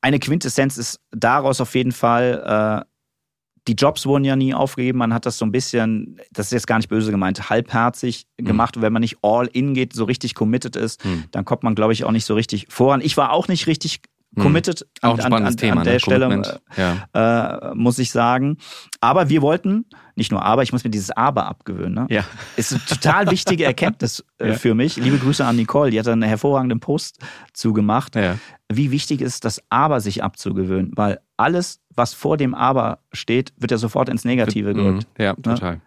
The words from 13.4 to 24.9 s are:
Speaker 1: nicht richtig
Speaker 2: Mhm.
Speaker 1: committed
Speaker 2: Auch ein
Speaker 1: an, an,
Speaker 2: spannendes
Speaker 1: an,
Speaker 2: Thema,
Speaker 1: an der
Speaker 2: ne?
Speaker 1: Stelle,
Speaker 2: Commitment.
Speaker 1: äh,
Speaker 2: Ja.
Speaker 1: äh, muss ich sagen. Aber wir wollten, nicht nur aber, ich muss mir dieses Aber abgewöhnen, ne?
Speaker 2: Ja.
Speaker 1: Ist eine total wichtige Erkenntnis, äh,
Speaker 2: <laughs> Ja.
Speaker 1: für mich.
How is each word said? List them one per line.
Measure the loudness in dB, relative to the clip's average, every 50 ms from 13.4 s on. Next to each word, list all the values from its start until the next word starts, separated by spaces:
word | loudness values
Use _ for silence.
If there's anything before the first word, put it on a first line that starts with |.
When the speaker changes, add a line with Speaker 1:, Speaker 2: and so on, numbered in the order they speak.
| 0 0
Speaker 1:
nicht | -2 -2 0 0
richtig | -2 -2 -2 -8 -8 -8 _ -20 _ _ _ _ _
Speaker 2:
Mhm. | 0 2
Speaker 1:
committed | 4 4 4 2 0 -4 -4 -8 _ _ -2
Speaker 2:
Auch | 0 0 2
ein | 2
Speaker 1:
an, | 2
an, | 2
Speaker 2:
spannendes | 2 2 2 0 -2
Speaker 1:
an, | 0
Speaker 2:
Thema, | 0 0 2 2
Speaker 1:
an | 2
der | 2 2
Speaker 2:
ne? | 2
Speaker 1:
Stelle, | 2 4 4 4 4 2
Speaker 2:
Commitment. | 2 0 -2 -4 -6 -10 _ _ -4
Speaker 1:
äh, | -2 0 0 0 -2 -6 -6 _
Speaker 2:
Ja. | 0 2 2 2 2 0 -2 -4 -8 -10 -10
Speaker 1:
äh, | -4
muss | 0 2 2 2 2
ich | -2 -2
sagen. | 0 0 2 2 2 2 0 -2 -2 -4 -8 -20 -20 -20 -18 -20 -8 0
Aber | 2 2 4 4 4 4
wir | 4 4
wollten, | 4 4 2 2 0 0 0 0 -2 _ -14 -20 -20 -16 _
nicht | -4 -2 -2
nur | -2 0 2
aber, | 2 2 2 2
ich | 2
muss | 0 -2 -2
mir | -2
dieses | -4 -4 -4 -4
Aber | -2 0 0 0 0 0 -4 -4
abgewöhnen, | -6 _ _ -10 -8 -6 -6 -6 -4
ne? | -4 -4 -2
Speaker 2:
Ja. | -2 -2 -2 -4 -8 -18 -18 -12 -6
Speaker 1:
Ist | -6 -4 -2
eine | -2 -4 -2
total | -4 -4 0 2 2 2 4 2 2
wichtige | 0 0 0 -2 0 2 2
Erkenntnis, | 0 0 0 0 -2 -2 _ -4 -6 -6 -6 -14 _ _ _
äh, | -2 -2
Speaker 2:
<laughs> |
Ja. | -2
Speaker 1:
für | 2 2 2 4
mich. | 4 2 0